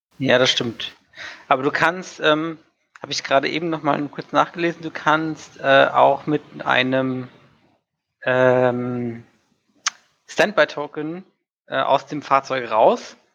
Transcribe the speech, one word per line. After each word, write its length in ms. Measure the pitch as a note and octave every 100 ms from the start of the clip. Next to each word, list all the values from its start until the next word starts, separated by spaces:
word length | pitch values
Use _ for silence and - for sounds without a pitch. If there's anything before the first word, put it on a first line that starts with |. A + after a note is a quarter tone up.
| _ -
Ja, 200 | B2+ B2
das 120 | B2+
stimmt. 460 | - A#2 A2 - - _ - - - -
Aber 160 | C#3
du 80 | C3+
kannst, 480 | - D#3+ F3+ F3 -
ähm, 380 | D3+ D3+ E3 D#3 _ _ _ -
hab 100 | -
ich 120 | C#3+
gerade 260 | - C#3 C#3
eben 220 | D3 E3+
noch 120 | D#3+
mal 200 | D3 D3 C#3+
kurz 240 | - -
nachgelesen, 500 | D3 D3 F3 E3+ E3+
du 80 | D#3+
kannst, 680 | - - D#3 D#3+ D3+ - -
äh, 260 | C3+ C3+ C#3
auch 340 | C3+ C3+ C#3 -
mit 160 | D3 - -
einem, 640 | - B2+ B2+ C3 C3 B2+ B2 - _ _ _ _ _ _ _ _
ähm, 1000 | - B2+ B2+ B2+ B2+ B2 B2 B2 A#2+ A#2 A#2 _ _ _ _ _ - - _ _ _
Standby-Token, 1000 | - F3 F#3 D3 - D3 - D3+ F3 F#3+ _ _ _ _
äh, 100 | C3+
aus 260 | - C3+ -
dem 140 | D3+
Fahrzeug 480 | - C#3 C3+ C3 A#2
raus. 460 | A2 C3+ A#3+ - - _